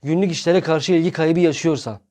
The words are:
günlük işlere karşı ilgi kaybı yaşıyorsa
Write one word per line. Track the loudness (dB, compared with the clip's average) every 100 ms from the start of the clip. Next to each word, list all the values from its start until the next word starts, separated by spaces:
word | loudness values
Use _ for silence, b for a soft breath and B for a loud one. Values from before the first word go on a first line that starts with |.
günlük | -2 0 0
işlere | -2 0 0
karşı | 2 -2 2
ilgi | 2 0
kaybı | 0 0 2
yaşıyorsa | 2 2 -2 -2 -6 -12 _